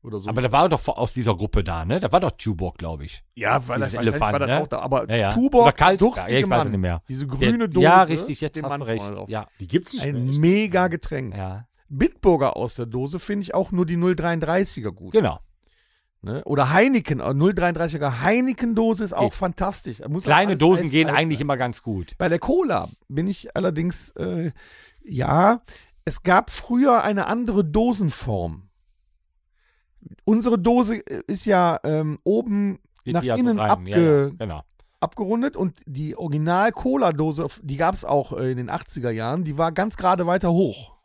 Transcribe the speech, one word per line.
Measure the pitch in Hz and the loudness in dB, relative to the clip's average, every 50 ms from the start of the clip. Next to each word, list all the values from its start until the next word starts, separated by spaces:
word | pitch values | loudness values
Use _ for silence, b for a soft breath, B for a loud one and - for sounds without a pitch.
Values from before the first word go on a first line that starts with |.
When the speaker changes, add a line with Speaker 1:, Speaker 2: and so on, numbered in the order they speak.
Speaker 1:
oder | - 120 107 101 | -12 -10 -10 -8
so. | 92 101 | -6 -4
Speaker 2:
Aber | 110 127 | -2 -2
da | 127 117 | 0 2
war | 107 139 170 185 | 4 4 4 4
doch | 160 131 | 2 0
vor-, | - - - - | -2 -4 -4 -4
aus | 123 117 | -6 -4
dieser | - 127 113 113 101 | -4 -2 0 0 0
Gruppe | 87 101 107 - 104 87 | 0 -2 -2 0 -2 -2
da, | 87 87 82 80 | -2 -6 -6 -4
ne? | 87 131 185 | -4 -2 -2
Da | 190 - | 0 2
war | - - | 2 2
doch | 196 143 | 2 0
Tuborg, | - - - 113 101 80 92 90 - - | -4 -4 -6 -6 -4 -4 -6 -8 -8 -8
glaub | 85 82 80 73 | -10 -10 -10 -10
ich. | 71 - - - - _ _ | -12 -14 -16 -18 -20 _ _
Speaker 1:
Ja, | - 104 101 120 139 123 123 | -4 0 0 0 0 0 -4
weil | 120 117 | -4 -4
Speaker 2:
Dieses | 135 - | -4 -4
Speaker 1:
das, | 104 | -4
wahrscheinlich | 117 120 113 107 | -2 -2 0 0
Speaker 2:
Elefant, | 143 113 104 | 0 0 0
Speaker 1:
war | 107 143 | 0 0
das | 143 117 | 0 0
Speaker 2:
ne? | 131 156 | 0 -2
Speaker 1:
auch | 156 156 | -2 -4
da. | 123 - | -6 -6
Aber | - 127 135 127 113 - | -4 -2 -2 -2 -2 0
Speaker 2:
Ja, | 113 | 0
ja. | 117 104 98 104 | 0 0 0 2
Speaker 1:
Tuborg, | 226 254 269 - 240 233 | 2 0 4 6 6 6
Speaker 2:
Oder | 208 | 6
Karlsberg, | - - 151 180 190 190 196 247 240 | 6 6 4 4 6 6 4 2 2
Speaker 1:
durstige | 101 90 98 120 135 | -2 -4 0 2 2
Speaker 2:
ich | 170 190 | 2 2
weiß | 131 120 107 | 2 0 0
Speaker 1:
Mann. | 101 | 0
Speaker 2:
nicht | 101 95 | -2 -2
mehr. | 92 90 85 82 _ - | -2 -2 -2 -4 _ -10
Speaker 1:
Diese | 131 131 143 | -10 -8 -8
Speaker 2:
Der | 135 131 131 131 - | -6 -4 0 0 0
Speaker 1:
grüne | 233 233 233 190 | 2 0 0 0
Dose | 151 180 180 | 2 4 6
Speaker 2:
Ja, | 160 175 190 185 | 8 8 8 6
richtig, | 156 160 156 190 254 202 - | 4 0 -4 -4 -8 -8 -6
jetzt | 156 147 - | -8 -8 -8
Speaker 1:
mit | 156 151 | -8 -8
dem | |
Speaker 2:
hast | 139 143 | -6 -6
du | 143 | -6
Speaker 1:
Mann | 139 113 | -4 -4
Speaker 2:
recht. | 113 110 | -4 -4
Speaker 1:
vorne | 101 101 101 | -4 -8 -10
drauf. | 98 98 101 | -12 -10 -8
Speaker 2:
Ja. | 110 107 104 _ _ _ | -8 -10 -10 _ _ _
Speaker 3:
Die | 98 | -10
gibt's | 82 110 180 175 - | -2 -2 -2 -2 -2
nicht | - 233 135 | -8 -6 -4
Speaker 1:
Ein | 143 143 123 | -4 -4 -2
Speaker 3:
mehr, | 123 131 | -2 -2
echt. | 139 147 | 0 4
Speaker 1:
mega | 156 170 190 208 220 202 180 185 180 185 | 4 4 4 4 2 0 0 0 0 0
Getränk. | 180 175 - - 160 135 131 107 92 | -2 -6 -8 -8 -8 -8 -8 -8 -8
Speaker 2:
Ja. | 101 95 92 92 107 120 _ _ _ _ _ | -8 -8 -8 -10 -12 -14 _ _ _ _ _
Speaker 1:
Bitburger | 143 131 - 349 - _ - 196 170 143 135 127 - | -2 0 0 0 0 _ 4 4 4 4 2 0 0
aus | - 110 117 - | -2 -6 -6 -6
der | - 120 | -8 -10
Dose | 117 113 127 131 143 165 175 | -6 -6 -6 -6 -6 -8 -10
finde | - - 202 202 | -6 -6 -6 -6
ich | 190 175 - | -4 -2 -2
auch | 180 190 - | -2 -2 0
nur | 196 175 180 | 0 0 0
die | 160 175 170 | 0 0 0
null | 170 185 180 | 2 2 0
dreiunddreißiger | 156 160 170 170 160 160 151 165 185 196 - - - 107 107 | 0 0 -2 -2 -2 -2 0 0 0 0 -2 -4 -8 -8 -8
gut. | 90 95 90 92 | -10 -10 -14 2
Speaker 2:
Genau. | - 220 175 101 - - - _ _ _ _ _ _ _ _ _ _ _ _ _ _ _ | 2 4 4 4 -2 -4 -14 _ _ _ _ _ _ _ _ _ _ _ _ _ _ _
Speaker 1:
Ne? | - - 113 139 - | -10 -8 -8 -8 -4
Oder | - 147 143 135 127 | -2 0 2 2 4
Heineken, | 156 185 226 277 269 226 - - 147 - | 6 4 6 6 4 2 0 0 -4 -2
äh, | 64 92 135 | -2 -2 0
null | 139 156 190 202 | 2 2 2 2
dreiunddreißiger | 175 175 175 170 160 170 165 156 151 147 139 123 117 | 2 0 -2 0 -2 -4 -4 -4 -4 -4 -4 -4 0
Heineken-Dose | 135 180 220 247 254 262 254 - 247 233 226 226 226 226 220 180 214 | 0 2 2 2 0 -2 -2 -2 -2 -2 0 2 2 0 0 -2 -4
ist | 185 | -6
auch | - - - 208 | -2 0 0 0
Speaker 2:
Geht. | - | 0
Speaker 1:
fantastisch. | - 202 180 170 - 190 190 190 - - 127 113 - | -4 -6 -6 -4 -4 -4 -4 -4 -6 -12 -12 -12 -12
Da | - - | -8 -6
muss | 147 185 185 | -6 -4 2
Speaker 2:
Kleine | - 151 165 196 202 | 4 4 4 4 2
Speaker 1:
alles | 185 139 | 2 4
Speaker 2:
Dosen | 151 170 185 170 180 | 6 6 6 4 2
Speaker 1:
eiskalt | 147 | 2
Speaker 2:
gehen | 131 156 160 156 | 2 2 2 4
Speaker 1:
sein. | - | 4
Speaker 2:
eigentlich | 131 160 160 151 120 | 2 2 2 -2 -2
immer | 143 143 139 | -2 -2 -2
ganz | 123 123 123 110 - | -2 -2 -4 -4 -8
gut. | _ 120 104 92 85 - - - | _ -6 -6 -6 -6 -10 -6 -2
Speaker 1:
Bei | 180 180 | -2 0
der | 165 170 | 0 -2
Cola | - - 285 359 370 269 175 101 87 - - _ _ _ | 0 0 0 0 2 0 -2 -2 -4 -6 -14 _ _ _
bin | 135 147 170 196 | -6 -4 -4 -4
ich | 190 - - 226 - | -6 -8 -12 -8 -6
allerdings, | - 190 185 160 151 165 180 170 - - - | -2 -2 -2 -2 -2 -4 -4 -4 -6 -14 -16
äh, | _ - 156 180 180 170 165 160 b b b b b b b b b b - | _ -8 -6 -4 -4 -4 -4 -6 b b b b b b b b b b -16
ja, | - 165 123 127 135 139 160 185 208 240 233 b b b b b b b b _ | -8 -6 -4 0 2 2 4 4 4 4 2 b b b b b b b b _
es | 165 - - - | -8 -8 -2 2
gab | 185 180 190 - - | 4 4 4 4 0
früher | - - - - 240 240 277 277 240 226 - | -14 -14 -6 -2 0 2 4 4 4 4 2
eine | - 208 196 170 | 0 0 -2 -2
andere | - 208 240 247 220 196 202 185 | -2 -2 -4 -2 0 2 2 2
Dosenform. | 151 147 214 226 247 233 196 202 156 - - - 131 107 95 85 85 80 90 95 _ _ _ _ _ _ _ _ _ _ _ _ _ _ _ _ _ _ _ _ _ _ _ _ _ _ _ - - - _ _ | 2 2 2 2 2 2 0 0 -2 -2 -4 -6 -4 -2 -2 -4 -4 -8 -10 -16 _ _ _ _ _ _ _ _ _ _ _ _ _ _ _ _ _ _ _ _ _ _ _ _ _ _ _ -20 -20 -20 _ _
Unsere | - 214 226 220 247 233 196 | 2 2 2 4 2 2 2
Dose, | 175 233 240 247 247 202 233 214 - | 4 4 4 4 2 2 -2 -6 -6
äh, | - - - - - | -10 -10 -10 -6 -6
ist | 202 185 - | -8 -4 0
ja, | 214 196 180 175 170 165 - - | 2 4 4 4 2 0 0 -2
ähm, | - 156 156 156 151 147 - _ | -2 0 0 -2 -2 -6 -4 _
oben | - 208 226 247 240 202 202 202 202 185 - _ _ _ _ _ | 0 0 0 0 0 -2 0 0 -2 -4 -6 _ _ _ _ _
Speaker 2:
Geht | 127 127 | -2 -2
Speaker 1:
nach | 156 | -2
Speaker 2:
ja | 127 127 113 | 0 0 0
so | 120 | 2
Speaker 1:
innen | - 240 110 104 | 2 2 2 2
Speaker 2:
rein. | 107 104 | 2 2
Speaker 1:
abge- | 101 92 90 92 | 2 0 0 0
Speaker 2:
Ja, | 101 - 170 156 151 143 139 | 2 4 6 6 6 4 2
ja, | 143 | 0
genau. | 156 - 113 98 80 73 - _ _ _ _ _ _ _ | -4 -8 -8 -8 -8 -10 -12 _ _ _ _ _ _ _
Speaker 1:
abgerundet | - - - - 208 185 220 233 254 285 - | -6 -6 -4 -6 -4 -2 0 0 -2 -2 -2
und | - 196 180 - _ _ | -2 -4 -4 -4 _ _
die | - 139 135 151 151 - | -12 -8 -8 -8 -8 -8
Original-Cola-Dose, | - 175 160 143 151 151 165 175 185 202 233 - - - 254 262 277 247 180 151 143 156 160 151 151 170 - - - | -6 -4 -2 -2 0 2 2 2 4 2 2 0 0 -2 0 0 2 2 2 2 0 -2 -2 -2 -4 -6 -6 -8 -12
die | - 143 139 | -10 -10 -4
gab's | 135 165 175 190 - - | 0 0 0 0 -2 -4
auch, | - 143 143 135 - | 0 0 0 0 -2
äh, | 147 - 127 127 | -6 -4 -2 -2
in | 131 | -2
den | 123 123 - | -4 -6 -6
achtziger | - 165 - - - 151 120 123 | -6 -8 -8 -10 -10 -6 -4 -4
Jahren, | 113 110 110 117 139 175 180 | -4 -4 -4 -4 -4 -4 -4
die | 156 139 147 | -4 -2 -2
war | 165 170 | -2 -2
ganz | 160 175 196 220 - | 0 -2 -4 -4 -4
gerade | - 190 180 185 180 180 | -2 0 2 2 2 2
weiter | 170 180 190 196 175 | 0 0 0 2 2
hoch. | 170 175 196 131 98 - - - - _ | 2 2 2 0 -2 -8 -16 -20 -20 _